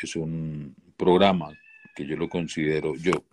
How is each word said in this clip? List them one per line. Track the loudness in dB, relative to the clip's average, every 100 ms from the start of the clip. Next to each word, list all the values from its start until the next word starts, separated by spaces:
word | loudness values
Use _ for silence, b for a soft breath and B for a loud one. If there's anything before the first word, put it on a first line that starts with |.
es | -8 -6
un | -4 -4 -6 -8 -12 -16 _ 0
programa | 4 6 6 4 -2 -12 -20 -20 -16 -10
que | -6
yo | -4
lo | -4
considero, | -4 -4 -2 0 0 0 0
yo, | 0 0 -4